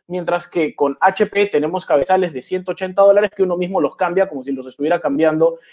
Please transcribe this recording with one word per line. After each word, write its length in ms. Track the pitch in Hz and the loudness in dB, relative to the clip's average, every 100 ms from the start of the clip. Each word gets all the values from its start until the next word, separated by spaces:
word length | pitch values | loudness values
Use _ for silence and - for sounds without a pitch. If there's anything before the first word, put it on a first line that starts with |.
| - | -10
mientras 420 | 180 170 175 - | -6 -2 -4 -2
que 240 | 180 151 | -2 -4
con 240 | - 139 139 | 0 -2 2
H 260 | 185 185 202 | 0 2 -2
P 200 | 202 202 | 0 0
tenemos 400 | 147 156 180 - | 0 -2 -4 0
cabezales 460 | 151 139 190 175 | 0 2 0 0
de 100 | 135 | -6
ciento 300 | - 185 185 | -6 -6 -6
ochenta 300 | 175 190 185 | -8 -4 4
dólares 280 | 196 202 208 | 6 6 2
que 100 | - | 0
uno 120 | 185 180 | -2 0
mismo 240 | 180 190 | -2 0
los 160 | 143 - | -2 -2
cambia 300 | 180 180 185 | -2 0 0
como 160 | 143 | -4
si 80 | 127 | -8
los 140 | 135 127 | -8 -10
estuviera 340 | - 151 175 | -6 -2 0
cambiando 580 | 147 139 160 156 165 165 - | 0 0 0 2 0 0 -14